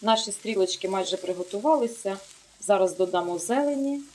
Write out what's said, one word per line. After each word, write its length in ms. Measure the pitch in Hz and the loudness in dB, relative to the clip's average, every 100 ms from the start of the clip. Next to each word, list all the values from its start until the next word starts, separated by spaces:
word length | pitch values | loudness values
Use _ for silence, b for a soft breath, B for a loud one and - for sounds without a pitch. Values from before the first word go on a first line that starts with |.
Наші 300 | 208 220 220 | 4 2 2
стрілочки 580 | 196 214 202 185 - 185 | -8 -4 2 2 0 -2
майже 280 | 190 180 185 | -2 -2 -4
приготувалися. 1000 | 180 180 180 202 254 311 233 233 196 196 - - _ _ | -4 -6 -4 -2 2 2 2 -2 -6 -6 -10 -20 _ _
Зараз 360 | - 196 185 175 | 2 4 4 2
додамо 440 | 185 180 175 175 | 0 2 0 -4
зелені. 600 | - 247 285 277 277 285 285 | 0 0 2 0 -2 -4 -8